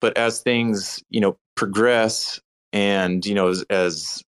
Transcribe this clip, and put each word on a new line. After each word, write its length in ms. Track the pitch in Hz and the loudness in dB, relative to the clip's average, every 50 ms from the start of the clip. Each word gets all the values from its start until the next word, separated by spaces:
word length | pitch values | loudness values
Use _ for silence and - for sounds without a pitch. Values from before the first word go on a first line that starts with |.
but 160 | - 110 - - | 0 0 2 2
as 240 | 117 117 113 - | 0 0 -2 -2
things, 600 | - 127 120 117 117 117 107 98 95 - - - - - | -2 0 0 0 0 0 -2 -2 -4 -6 -10 -12 -10 -4
you 140 | - 113 | -2 0
know, 160 | 101 95 - _ _ _ - | 2 2 0 _ _ _ -6
progress 840 | - 117 98 98 107 113 123 123 113 110 110 - - - - - - _ _ _ _ _ _ - | -4 -4 -2 0 2 4 4 4 4 2 2 0 -4 -6 -8 -10 -12 _ _ _ _ _ _ -2
and, 500 | 104 101 101 101 98 92 90 92 92 92 | 0 0 2 2 2 0 0 0 -2 -2
you 100 | 104 101 | -2 0
know, 140 | 101 92 92 | 2 2 2
as, 160 | 92 92 - - | 0 0 -2 0
as, 520 | 101 92 90 90 80 76 - - - - - _ _ | 0 2 2 0 -2 -4 -8 -10 -12 -12 -14 _ _